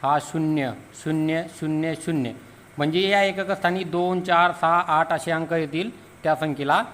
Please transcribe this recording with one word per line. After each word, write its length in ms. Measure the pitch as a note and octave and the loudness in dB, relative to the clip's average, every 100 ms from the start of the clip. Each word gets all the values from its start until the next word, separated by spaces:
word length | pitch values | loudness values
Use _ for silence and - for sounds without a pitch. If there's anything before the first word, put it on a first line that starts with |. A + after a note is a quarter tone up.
हा 160 | C#3 D3 | 2 0
शून्य, 520 | - D#3+ D#3 D#3 C3+ G#2+ - - | 0 -2 0 0 -2 -6 -14 -10
शून्य, 400 | D#3 D#3+ D#3 D#3+ F3 - | -4 -2 0 -2 -4 -8
शून्य, 360 | D#3 D#3 D#3+ D#3 | -4 -2 -2 -4
शून्य, 360 | - D#3+ A#2+ A2 - - - - | -2 -2 -2 -6 -18 -20 -18 -2
म्हणजे 220 | D3 E3 | 0 2
या 240 | F#3+ G3+ | 4 4
एकक 280 | G3 F#3 F#3+ | 2 0 -4
स्थानी 320 | F#3+ F3+ F3+ | 0 0 0
दोन, 380 | F3 E3+ F3+ F#3 | -2 -2 0 0
चार, 300 | F3 F3 F3 | 2 4 4
सहा, 280 | E3+ E3 E3+ E3+ | 2 2 2 4
आठ 260 | D#3 D#3+ | 2 2
असे 180 | D#3+ E3+ | 0 0
अंक 220 | D#3+ E3 | -2 0
येतील, 360 | E3 D3+ D#3 G#3+ - - - | -2 -2 -4 -6 -8 -20 -6
त्या 120 | D#3 D#3 | 0 0
संख्येला 480 | D#3 C3+ C#3+ E3 - | 0 -2 2 2 2